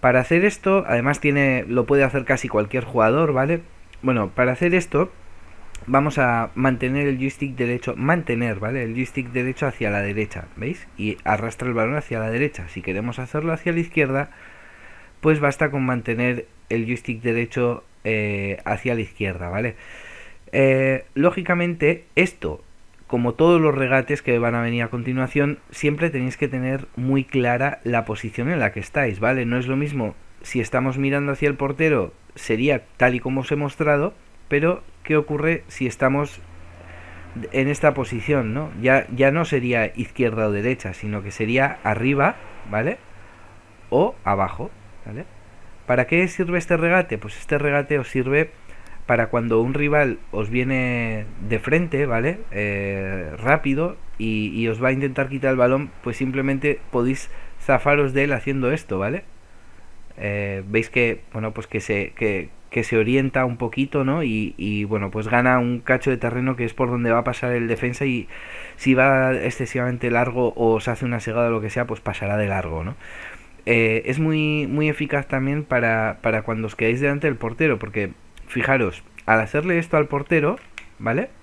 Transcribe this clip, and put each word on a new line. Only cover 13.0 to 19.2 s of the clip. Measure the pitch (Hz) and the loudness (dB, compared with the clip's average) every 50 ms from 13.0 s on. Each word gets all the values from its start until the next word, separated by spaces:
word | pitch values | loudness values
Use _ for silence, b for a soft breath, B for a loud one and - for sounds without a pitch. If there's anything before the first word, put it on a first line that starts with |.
| 107 123 123 | -4 -4 -6
hacerlo | - 127 120 - 151 151 165 165 | -8 -10 -6 -6 -4 -2 -2 -4
hacia | 160 - 180 | -2 -2 -2
la | 165 170 | -2 -2
izquierda, | 170 165 - 160 147 131 131 135 147 - B B B B B B B B B B B B B B B B B - | -2 -2 0 0 2 2 2 -2 -2 -4 B B B B B B B B B B B B B B B B B 0
pues | - 156 156 151 | 4 4 4 4
basta | 143 143 139 - 156 147 | 4 0 2 2 0 0
con | 139 139 131 | 0 0 0
mantener | 127 127 120 107 - 117 113 123 123 123 120 - - - - - - | 0 0 -2 -2 -2 -2 0 0 0 0 -2 -6 -12 -18 -20 -8 -4
el | 107 117 113 | -2 -2 0
joystick | 113 123 117 - - 120 110 | -2 -4 -6 -4 -8 -8 -4
derecho, | 117 123 113 117 120 117 - 127 123 120 117 - - - - - - | -2 0 0 0 -2 -2 -2 -2 0 0 -2 -4 -10 -18 -20 -8 -4
eh, | 107 113 107 107 104 101 101 98 98 98 - - | -2 0 0 0 -2 -2 -2 -4 -4 -6 -6 -4
hacia | - 107 104 - 127 120 | -4 -4 -2 -2 -2 -2
la | 117 | -2
izquierda, | 107 - - - | -4 -6 -6 -4